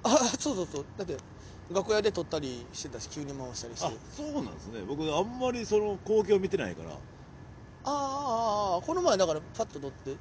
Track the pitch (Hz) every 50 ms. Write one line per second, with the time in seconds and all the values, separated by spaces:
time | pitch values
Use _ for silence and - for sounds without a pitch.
0 | - 226 226 302 262 - - - - 302 269 190 175 151 - 143 143 - - -
1 | 196 170 151 123 - - - - - - - - - - 175 196 185 202 214 214
2 | 208 220 196 - 165 - - 156 151 135 127 120 120 - - - - 156 123 117
3 | - - - 151 147 139 139 139 131 127 120 - - 120 117 - - 160 117 110
4 | - - - - 294 302 294 294 147 107 82 78 78 92 113 113 92 98 139 143
5 | 156 156 147 156 190 226 240 254 254 254 247 247 226 - 208 214 208 208 202 185
6 | - - 220 220 214 180 208 196 185 190 - 180 135 95 87 82 82 82 76 69
7 | 65 - - - - - - - - - - - - - - - - 262 285 285
8 | 277 269 269 277 294 269 226 226 233 226 208 208 208 196 180 175 - - 330 370
9 | 359 339 233 190 190 165 156 156 156 - - - 226 - - 147 135 139 135 -
10 | - 135 139 -